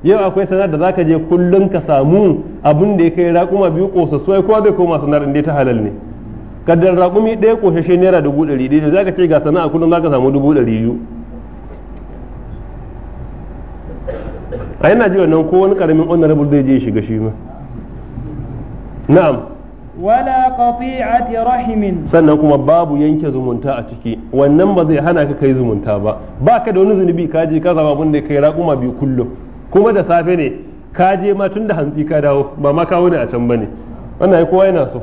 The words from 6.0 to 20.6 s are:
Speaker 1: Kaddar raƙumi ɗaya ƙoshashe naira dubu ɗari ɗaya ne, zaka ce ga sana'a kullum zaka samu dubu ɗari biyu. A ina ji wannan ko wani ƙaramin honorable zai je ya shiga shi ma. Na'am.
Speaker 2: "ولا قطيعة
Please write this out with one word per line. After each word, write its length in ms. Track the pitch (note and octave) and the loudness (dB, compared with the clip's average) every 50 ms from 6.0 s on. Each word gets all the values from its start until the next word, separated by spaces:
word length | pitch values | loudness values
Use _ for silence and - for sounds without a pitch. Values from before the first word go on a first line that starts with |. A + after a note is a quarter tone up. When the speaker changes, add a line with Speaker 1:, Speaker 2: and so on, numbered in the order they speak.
| - - - - - - - - - - - - - | -14 -16 -16 -16 -16 -16 -16 -16 -16 -16 -18 -8 0
Speaker 1:
Kaddar 280 | - E3+ E3+ E3 F#3+ F3+ | 2 2 4 4 4 4
raƙumi 400 | F3 F3+ F3+ F3+ G#3 A3 A3 A3+ | 4 2 2 2 2 2 2 0
ɗaya 180 | - G#3 A3 A3+ | 2 2 2 2
ƙoshashe 400 | A3 G#3+ F#3 D#3+ E3+ D3+ E3+ F3+ | 4 2 0 0 0 2 2 2
naira 240 | F3 F#3 F#3 F#3 E3+ | 4 4 4 4 4
dubu 240 | D3 C#3+ C#3 C#3+ D#3+ | 2 0 0 0 0
ɗari 240 | D3+ C#3+ B2+ B2+ C3 | 0 0 -2 0 2
ɗaya 120 | D3 D#3 | 2 2
ne, 100 | D3+ D3 | 2 2
zaka 200 | D#3 F#3+ G3+ F#3 - | 2 2 0 0 0
ce 120 | - F3+ | 0 2
ga 140 | E3 D#3+ - | 2 2 2
sana'a 260 | D3+ D#3 D3 F3+ E3 D3+ | 2 2 0 0 0 0
kullum 200 | D3+ E3 E3+ E3 | 0 0 2 2
zaka 180 | F3 E3+ D#3+ D#3+ | 2 2 2 2
samu 200 | C#3+ B2+ B2+ C3+ | 0 2 2 2
dubu 220 | C#3 C#3 C3+ D3 D#3 | 2 2 2 2 2
ɗari 100 | C#3 A#2+ | 2 2
biyu. 320 | A#2 A2 A2 A2+ A#2 B2 - - - - - - - - - - - - - - - - - - - - - - - - - - - - - - - - - - - - - - - - - - - - - - - - - - - - - - - - - - - - - - C5+ - - - - - - - - - - - - - - - | 2 0 0 -2 -2 -4 -4 -10 -12 -14 -16 -16 -16 -16 -16 -16 -16 -18 -18 -18 -18 -18 -18 -16 -16 -16 -16 -16 -16 -16 -16 -16 -16 -16 -16 -14 -14 -14 -14 -14 -14 -14 -16 -16 -16 -16 -16 -16 -14 -14 -14 -14 -14 -14 -14 -14 -14 -14 -14 -16 -16 -16 -16 -14 -14 -14 -10 -10 -10 -10 -10 -10 -12 -12 -12 -12 -10 -10 -10 -10 -12 -6 0 2
A 80 | D3+ | 2
ina 180 | G3+ A#3+ A#3 G3 | 4 4 2 2
ji 80 | F3+ | 2
wannan 260 | G3 F3+ D#3+ D#3 D#3+ D#3+ D#3+ | 2 2 2 2 2 2 2
ko 100 | F3+ F#3 | 2 2
wani 160 | F#3+ F#3+ G3 | 4 4 2
ƙaramin 320 | F#3+ F3+ D#3+ D#3 D#3 D#3+ | 2 2 2 2 2 2
honorable 420 | D#3+ E3+ E3+ D#3+ D3+ D#3 D3 C#3+ A#2+ | 2 2 2 4 4 4 2 2 2
zai 140 | D3 C#3+ C3+ | 2 2 2
je 100 | C3 C3+ | 2 2
ya 60 | C3 | 2
shiga 220 | - A#2+ G#2 - - | 0 0 -2 -2 -2
shi 100 | A2 A2+ G#2+ | -2 -4 -4
ma. 100 | A2 A2 G#2+ - - - - - - - - - - - - - - - - - - D3+ D3+ - - - - - - - - - - - - - - - | -2 -4 -6 -8 -14 -16 -16 -16 -16 -14 -14 -14 -14 -14 -16 -16 -16 -14 -12 -12 -12 -10 -10 -12 -12 -12 -12 -12 -12 -12 -14 -14 -14 -14 -14 -12 0 4
Na'am. 280 | C#3+ F3 F3 D#3 B2+ A2+ - - - - - - - - - - - D#3 | 4 4 4 4 0 -2 -6 -12 -16 -18 -20 -20 -20 -20 -20 -18 -14 -6
Speaker 2:
"ولا 460 | E3+ G3+ A3+ B3+ B3 C4+ C4 C4 B3+ B3+ B3+ | 0 0 2 2 2 0 0 0 0 0 0
قطيعة 720 | B3 | 0